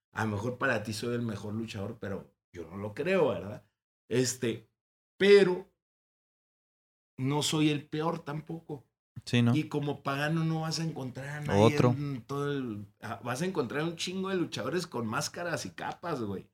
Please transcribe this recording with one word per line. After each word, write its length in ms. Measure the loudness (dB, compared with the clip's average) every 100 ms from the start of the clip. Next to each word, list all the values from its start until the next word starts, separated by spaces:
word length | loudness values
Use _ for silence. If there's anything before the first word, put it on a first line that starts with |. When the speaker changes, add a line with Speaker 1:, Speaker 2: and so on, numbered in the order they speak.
| _
Speaker 1:
A 120 | -4
lo 80 | -2
mejor 260 | 0 -4 -2
para 240 | 0 0
ti 100 | -2
soy 220 | -4 -4
el 80 | -2
mejor 320 | -4 -6 -6
luchador, 420 | -6 -6 -6 -8 -8
pero 320 | -8 -8 -10 _ _
yo 160 | -14 -12
no 80 | -8
lo 160 | -8
creo, 360 | -4 0 4 4
¿verdad? 340 | 2 -6 -12 _ _ _ _ -2
Este, 580 | 2 2 0 -2 -2 -8 _ _ _ _ 2
pero 520 | 10 10 10 2 -4 _ _ _ _ _ _ _ _ _ _ _ _ _ _ -6
no 240 | -2 0
soy 280 | 0 2 2
el 140 | 2
peor 340 | -4 -4 -2 -4
tampoco. 640 | -6 -8 -8 -12 -10 -12 _ _ _ -16
Speaker 2:
Sí, 180 | 0 4
¿no? 120 | 6
Speaker 1:
Y 100 | 4
como 380 | 2 -2 -2 -4
pagano 420 | -4 -2 0 0
no 180 | 0 0
vas 180 | -2 -4
a 40 |
encontrar 440 | -4 -6 -8 -8 -10
a 120 | -8
nadie 220 | 2 6
Speaker 2:
Otro. 280 | 6 8 4
Speaker 1:
en 320 | 4 -2 -6
todo 280 | -6 -4 -2
el, 340 | -2 -4 -6 -10 -14
ah, 180 | -12 -10
vas 200 | -6 -4
a 40 | -2
encontrar 380 | -2 -2 -2
un 120 | -2 -4
chingo 340 | -6 -4 -2
de 60 | -2
luchadores 500 | -2 -4 -4 -4 -4
con 200 | -4 -4
máscaras 600 | -2 -4 -6 -6 -4 -6
y 40 |
capas, 500 | -8 -10 -8 -6 -6
güey. 240 | -4 -6 -10